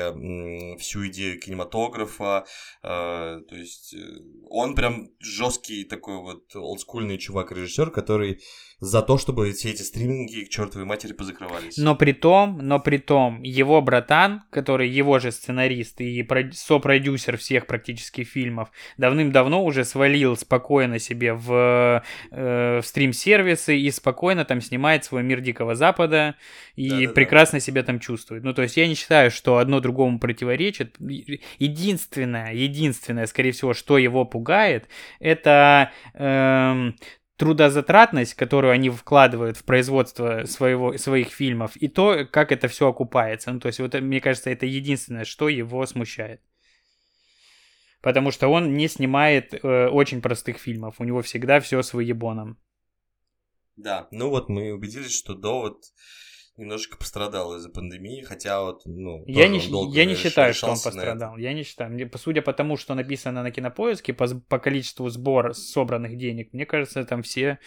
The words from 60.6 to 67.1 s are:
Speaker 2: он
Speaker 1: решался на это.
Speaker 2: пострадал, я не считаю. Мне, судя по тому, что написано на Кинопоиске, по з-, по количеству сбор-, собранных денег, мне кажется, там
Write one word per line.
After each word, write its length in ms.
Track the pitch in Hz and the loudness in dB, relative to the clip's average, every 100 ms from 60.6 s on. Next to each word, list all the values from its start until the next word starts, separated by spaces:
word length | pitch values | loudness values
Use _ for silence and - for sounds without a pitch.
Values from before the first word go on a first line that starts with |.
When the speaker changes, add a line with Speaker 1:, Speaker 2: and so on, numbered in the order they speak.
| 117 | -2
Speaker 2:
он 60 | |
Speaker 1:
решался 220 | 117 123 95 | -4 -4 -6
на 40 | |
это. 80 | 95 | -6
Speaker 2:
пострадал, 260 | 113 113 113 | -8 -10 -10
я 140 | 120 | -8
не 80 | 151 | -8
считаю. 260 | 143 - 117 | -10 -12 -10
Мне, 180 | 120 123 123 | -10 -10 -8
судя 260 | - 151 | -4 -2
по 100 | 160 | -2
тому, 240 | 160 151 147 | -2 -4 -6
что 180 | - | -6
написано 480 | 131 131 139 131 123 | -8 -6 -8 -8 -8
на 80 | 123 | -8
Кинопоиске, 640 | 123 127 - 233 208 - | -8 -8 -4 -4 -4 -6
по 140 | 123 123 | -4 -4
з-, 120 | 127 - | -4 -4
по 100 | 127 | -4
количеству 480 | 143 139 127 - 127 | -2 -4 -4 -8 -8
сбор-, 460 | 120 131 131 120 | -6 -2 0 0
собранных 640 | 120 - 143 120 120 117 120 | -4 -8 -4 -2 -4 -8 -10
денег, 360 | 123 117 110 | -8 -8 -10
мне 140 | 127 147 | -12 -6
кажется, 380 | 151 139 135 | -6 -4 -8
там 180 | 123 | -6